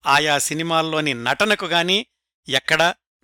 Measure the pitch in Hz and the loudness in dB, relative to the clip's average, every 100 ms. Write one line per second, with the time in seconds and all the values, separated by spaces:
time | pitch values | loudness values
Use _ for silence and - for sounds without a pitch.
0 | 143 143 151 143 - 156 165 165 160 156 | 2 2 4 0 -2 -4 -2 0 0 -2
1 | 151 120 120 143 214 208 180 170 170 196 | -2 -2 -2 0 0 0 0 -2 0 0
2 | 233 _ _ _ - 131 - 156 170 - | -2 _ _ _ -4 -4 0 2 2 0
3 | _ _ | _ _